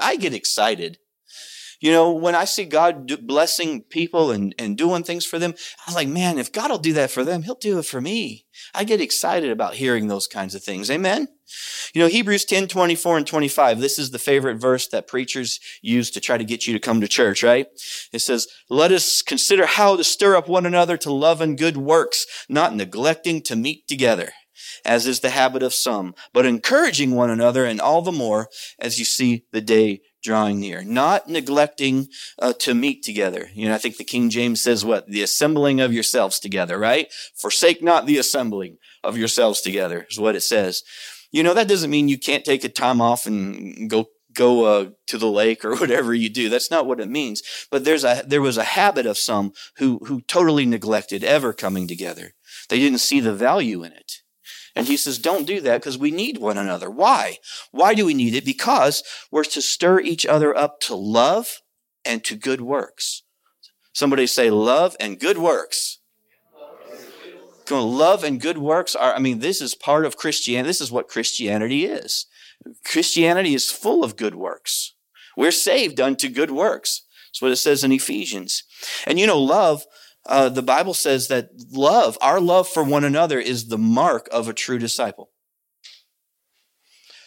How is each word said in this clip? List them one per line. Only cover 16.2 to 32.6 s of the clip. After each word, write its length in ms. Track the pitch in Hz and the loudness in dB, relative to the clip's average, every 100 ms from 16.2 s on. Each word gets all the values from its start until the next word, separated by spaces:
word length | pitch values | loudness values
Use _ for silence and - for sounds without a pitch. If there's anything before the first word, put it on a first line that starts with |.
try 160 | - 120 | -2 -2
to 60 | |
get 240 | 110 117 - | -2 -4 -2
you 60 | |
to 80 | 107 | -2
come 200 | - 113 | 0 0
to 60 | 104 | 2
church, 380 | - 113 101 | 2 2 4
right? 240 | 120 123 135 - - - - | 4 4 2 -10 -14 -12 -10
It 100 | 117 | -6
says, 260 | - 120 - - - | -2 -2 -4 -12 -2
"Let 220 | 135 170 | 4 4
us 320 | 185 - - | 4 2 -2
consider 420 | - - - 196 160 | -2 -2 2 4 4
how 280 | - 202 | 4 4
to 80 | 185 | 4
stir 320 | 156 - 202 | 2 2 4
up 140 | 185 151 | 4 4
one 180 | 180 180 | 0 2
another 300 | 175 175 170 | 2 2 0
to 160 | 151 | -2
love 280 | 139 156 160 | 2 4 4
and 160 | 160 139 | 0 0
good 200 | 165 143 | 0 0
works, 500 | 139 160 127 - - - - | 4 4 4 -2 -6 -10 -2
not 260 | 143 160 | 0 2
neglecting 640 | 107 92 98 147 160 170 160 | 0 -6 -2 0 0 -2 -4
to 120 | - | -2
meet 320 | 117 131 156 - | -2 -2 -4 -6
together, 460 | 139 123 98 82 - _ - - - | 0 2 2 -2 -12 _ -20 -20 -6
as 220 | - 117 120 | 0 0 0
is 140 | 123 | -2
the 100 | 127 | 0
habit 320 | 135 131 127 | 2 2 2
of 100 | 127 | -2
some, 440 | - 131 107 92 - - | -2 -2 -4 -6 -12 -2
but 120 | 120 | 2
encouraging 680 | 131 117 - 269 320 147 135 | 2 2 2 2 2 0 0
one 180 | 123 120 | 2 2
another, 340 | 113 120 127 | 2 2 2
and 160 | 123 107 | 0 0
all 220 | 120 160 | 2 2
the 80 | 175 | 0
more 380 | 160 117 107 110 - - - | -2 0 -2 -2 -12 -18 -10
as 180 | 120 120 | -6 -4
you 60 | |
see 400 | 113 - 123 117 _ | -4 0 0 0 _
the 80 | 110 | -6
day 400 | 107 110 107 98 _ _ | 2 4 4 0 _ _
drawing 380 | 113 110 107 101 | -4 0 0 -2
near." 220 | 101 87 | -6 -8
Not 460 | 98 123 151 202 147 | -4 0 2 0 -2
neglecting, 800 | 160 131 143 147 - 135 131 135 - - - | -6 0 2 2 0 0 0 -2 -10 -16 -4
uh, 120 | 123 | -2
to 200 | 120 | -2